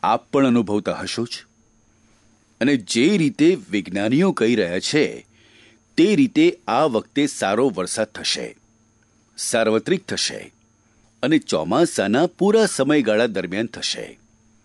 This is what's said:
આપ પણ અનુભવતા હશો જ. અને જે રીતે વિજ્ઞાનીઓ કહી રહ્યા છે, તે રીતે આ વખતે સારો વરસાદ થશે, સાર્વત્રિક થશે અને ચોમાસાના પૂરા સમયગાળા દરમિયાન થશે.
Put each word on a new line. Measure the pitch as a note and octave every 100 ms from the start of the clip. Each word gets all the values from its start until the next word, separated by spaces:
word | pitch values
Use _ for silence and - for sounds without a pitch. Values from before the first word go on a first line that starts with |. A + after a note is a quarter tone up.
આપ | F#2 A#2 -
પણ | C#3 C3+
અનુભવતા | A#2+ G2+ G#2 G2
હશો | F2 F#2+ -
જ. | A#2 - - _ _ _ _ _ _ _ _ _ _ _
અને | B2 C#3+
જે | G2 A2+ C#3+ G#3
રીતે | D3+ - D#3 F3+ G2+
વિજ્ઞાનીઓ | G2+ F#2 F#2+ G#2 C3 F#3+
કહી | - A2+
રહ્યા | A#2 F2 F2+
છે, | - D3+ B2 A#1+ - _ _ _ - _ _ -
તે | F3 G3+
રીતે | C3 - E3 - -
આ | A2+
વખતે | D3+ A2 - - C#3+
સારો | - G2 G#2+ C3+
વરસાદ | F#2+ F2+ - A2
થશે, | - - - A#1+ - _ _ _ _ _ _ _ -
સાર્વત્રિક | - A#2 A2 A2 A2 F3+ -
થશે | F#2+ - A1+ - _ _ _ _ _ _ _
અને | B2+ D3+
ચોમાસાના | - F2+ D#2+ A#2 E3 - G2 A#2 F3
પૂરા | _ F#3+ G#3+ G#3+
સમયગાળા | - C3+ D3+ A2 G#2+ A#2+
દરમિયાન | F#2+ F2+ F#2+ A#2
થશે. | - - - A1+ - _ _ _ _